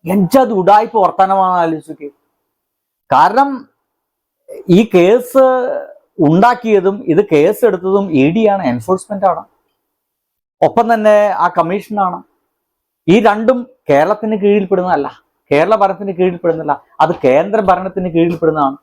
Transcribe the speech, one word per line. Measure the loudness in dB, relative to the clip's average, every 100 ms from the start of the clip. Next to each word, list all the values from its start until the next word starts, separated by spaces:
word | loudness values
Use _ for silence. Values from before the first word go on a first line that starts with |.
| -2
എഞ്ചത് | -2 2 2 2 0
ഉഡായിപ്പ് | 4 2 2 0
വർത്തമാനമാണ്, | 0 0 0 2 0 0
ആലോചിച്ച് | -2 -4 -10
നോക്കിയേ. | -18 -18 _ _ _ _ _ _ _ _ _ _
കാരണം | 2 2 2 -2 -4 -14 _ _ _ _ _ _ _ _ -16 0 2
ഈ | 4
കേസ് | 2 4 2 0 2 2 0 -4 -8 -12 -20 _ -2 2
ഉണ്ടാക്കിയതും | 4 2 2 0 2 0 -4 -2
ഇത് | 0 2
കേസ് | 2 2 2 0
എടുത്തതും | 0 -2 -2 0 0
ഇ | 0
ഡി | 2 0
ആണ്, | 0 -4
എൻഫോഴ്സ്മെന്റ് | -6 -4 -6 -4 -4 -2
ആണ്, | -2 -10 _ _ _ _ _ _ _ _ _ _ _ 0
ഒപ്പം | 0 0
തന്നെ | 0 2 2 2 -2
ആ | -2 -2
കമ്മീഷനാണ്. | -2 -4 -6 -4 -4 -6 -16 _ _ _ _ _ _ _ 2
ഈ | 4 4
രണ്ടും | 2 0 -2 -6 _ -2
കേരളത്തിന് | 0 2 -2 -4 -2
കീഴിൽപ്പെടുന്നതല്ല, | 0 0 0 -2 -2 -4 -4 -12 _ _ _
കേരള | 0 2 2
ഭരണത്തിന് | 0 -2 -8 -2
കീഴിൽപ്പെടുന്നതല്ല, | -2 -2 -4 -4 -4 -6 _ -4
അത് | -2 0
കേന്ദ്ര | 2 2 0 -2 0
ഭരണത്തിന് | 0 -2 -6 -4
കീഴിൽപ്പെടുന്നതാണ്. | 0 0 0 -2 0 -4 -4